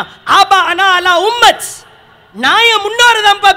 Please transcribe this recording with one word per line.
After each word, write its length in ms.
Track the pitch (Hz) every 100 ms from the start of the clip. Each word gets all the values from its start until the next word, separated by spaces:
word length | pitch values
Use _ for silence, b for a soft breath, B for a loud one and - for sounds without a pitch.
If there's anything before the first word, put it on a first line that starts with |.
| - B -
ஆபா 340 | 349 392 381
அனா 280 | 330 349 392 359
அலா 140 | 359 339 415
உம்மத், 380 | 480 427 - - - - - _ _ _
நான் 300 | 196 262 403
என் 180 | 466 440
முன்னோரை 400 | 415 466 480 440
தான்ப்பா 320 | 415 403 403